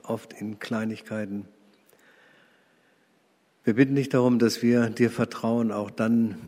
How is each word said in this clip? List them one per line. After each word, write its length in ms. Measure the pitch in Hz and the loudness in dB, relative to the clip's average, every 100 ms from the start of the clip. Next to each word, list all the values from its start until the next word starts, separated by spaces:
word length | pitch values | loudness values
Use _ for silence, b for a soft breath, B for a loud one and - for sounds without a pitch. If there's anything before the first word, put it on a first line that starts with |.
oft 300 | - 113 - | -8 -8 -8
in 260 | - 104 107 | -12 -12 -10
Kleinigkeiten. 840 | - 113 110 107 - 107 104 101 95 _ _ b b b b b b b b b b b b b b b _ _ _ _ | -6 -4 -4 -8 -8 -8 -8 -10 -12 _ _ b b b b b b b b b b b b b b b _ _ _ _
Wir 120 | - | -2
bitten 200 | 110 135 | 2 2
dich 140 | 139 135 | 2 0
darum, 320 | 131 123 120 | 2 4 4
dass 220 | 113 - | 4 2
wir 280 | 120 120 113 | 2 4 2
dir 200 | 110 117 | 2 0
vertrauen, 600 | - 113 - 113 117 113 | 2 -4 -2 -2 0 0
auch 220 | 104 101 | -2 -6
dann, 440 | - 113 117 113 95 | -2 0 2 0 -4